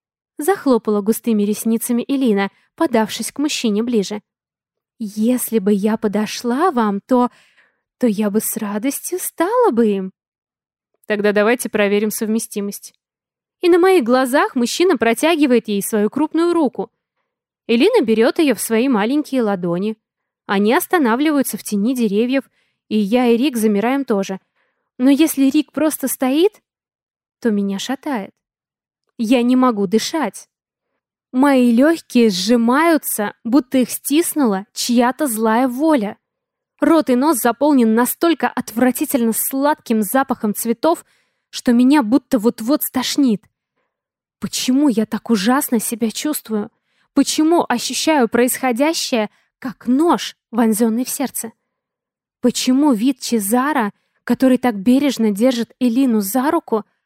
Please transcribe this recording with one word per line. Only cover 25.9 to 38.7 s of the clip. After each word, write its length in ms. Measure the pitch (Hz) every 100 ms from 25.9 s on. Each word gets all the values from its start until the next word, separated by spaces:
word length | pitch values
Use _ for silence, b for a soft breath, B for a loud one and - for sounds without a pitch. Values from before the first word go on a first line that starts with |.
| - 262
стоит, 520 | - 262 285 392 - _ _ _ _ _ _ _ _
то 100 | 240
меня 280 | 208 196 196
шатает. 560 | - 269 311 240 196 _ _ _ _ _ _ _ _ -
Я 260 | 220 254
не 120 | 240
могу 320 | 254 254 208 190
дышать. 600 | 220 - 330 226 - - _ _ _ _ _ _ _ _
Мои 420 | 254 285 262 247
лёгкие 580 | 233 294 330 - 247 226
сжимаются, 1040 | 180 190 240 233 269 339 311 - - 208 -
будто 340 | 233 269 - 262
их 120 | 240
стиснула 760 | - - 285 349 311 247 190 208
чья-то 540 | - - 240 240 262 302
злая 400 | 220 226 220 262
воля. 500 | 247 320 294 208 220 _ _ _ _ _ _
Рот 300 | 294 330 277
и 40 |
нос 260 | 247 294 262
заполнен 540 | 240 233 294 277 226
настолько 540 | 220 247 - 339 302 247
отвратительно 840 | - -